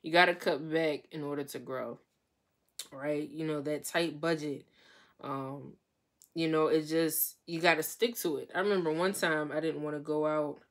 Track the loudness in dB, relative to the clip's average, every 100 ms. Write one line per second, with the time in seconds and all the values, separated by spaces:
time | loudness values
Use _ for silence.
0 | 4 6 6 4 0 -2 0 0 0 -2
1 | -8 -10 -6 -6 -6 -10 -8 -8 -8 -12
2 | _ _ _ _ _ _ _ -18 -16 -8
3 | -2 -2 -4 -4 -2 -2 -2 -4 -2 0
4 | 0 0 0 0 -2 -6 -10 _ -20 -20
5 | -20 _ -8 -6 -6 -10 -14 -20 _ _
6 | _ _ -12 -2 2 4 4 4 2 2
7 | 2 0 -2 -4 -8 2 4 4 0 0
8 | 0 0 -2 -2 -4 -2 2 2 2 2
9 | 0 2 0 0 0 -2 -2 -2 -4 -6
10 | -2 0 2 0 -2 -6 _